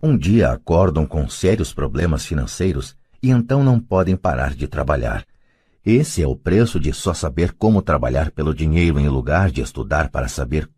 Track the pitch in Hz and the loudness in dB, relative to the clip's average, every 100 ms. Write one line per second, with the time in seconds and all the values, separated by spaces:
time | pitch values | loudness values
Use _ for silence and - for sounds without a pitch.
0 | 156 127 80 110 71 62 - 85 92 78 | 0 2 4 4 4 0 0 2 4 2
1 | 76 78 67 - 90 107 78 - 71 69 | -2 -2 -4 -2 0 0 -2 -4 -4 -2
2 | 85 73 - 76 64 - 92 69 - - | 0 0 -2 -4 -4 -2 -2 -2 -6 -14
3 | _ - 127 127 117 139 135 120 - 95 | _ -6 0 2 2 2 4 2 2 0
4 | 90 95 - 64 69 67 69 71 67 69 | 2 0 0 -2 -2 -4 -8 -4 -2 -2
5 | 58 50 - _ _ _ _ _ 104 120 | -2 -6 -10 _ _ _ _ _ 2 2
6 | 151 - 73 64 - 95 117 90 76 71 | 2 0 -2 -2 0 2 2 0 -2 -2
7 | 95 85 80 71 85 - 107 104 - 73 | -4 -4 -4 -2 -2 0 2 2 2 0
8 | 60 65 80 - 76 76 78 80 85 71 | 0 -2 -2 -2 -4 -2 0 2 2 2
9 | 71 65 65 80 95 - - - 73 76 | 0 0 0 0 0 -2 -8 -8 -4 -2
10 | 78 69 65 - 64 76 73 | -2 -4 -6 -6 -4 -4 -6